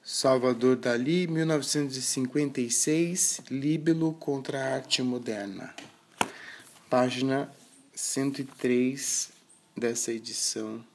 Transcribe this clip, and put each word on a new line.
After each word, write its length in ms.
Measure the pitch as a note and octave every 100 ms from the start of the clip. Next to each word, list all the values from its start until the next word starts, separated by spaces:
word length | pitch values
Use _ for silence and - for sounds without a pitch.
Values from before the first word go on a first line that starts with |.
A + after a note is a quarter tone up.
Salvador 720 | - - C3+ C3 B2+ A#2 B2+ B2
Dalí, 500 | B2 A#2+ C3 F3 F3
mil 220 | D#3+ D#3+
novecentos 500 | D3+ C3+ D3+ C#3+ C3
e 60 |
cinquenta 580 | B2+ - B2+ C#3+ C#3+ C3+
e 80 | A#2+
seis, 720 | - - D#3 E3+ F3+ - - -
Líbelo 640 | C3 C#3+ D#3+ D#3+ E3 D#3+
contra 460 | D#3 - C#3 C3+ C#3
a 160 | C3+ C3+
Arte 260 | - -
Moderna. 720 | B2+ B2 A#2+ G#2+ G2+ F#2+ - - - - _ - - - - - - - -
Página 640 | B2+ B2+ B2 C3+ C3+ - - - - - -
cento 440 | - - C#3 C3+
e 40 |
três 880 | C3 - B2+ B2 B2+ C#3 - - - - _ _ _ -
dessa 380 | A#2 A#2 -
edição 720 | A2+ A#2 - - A2+ G#2+ A2+ A#2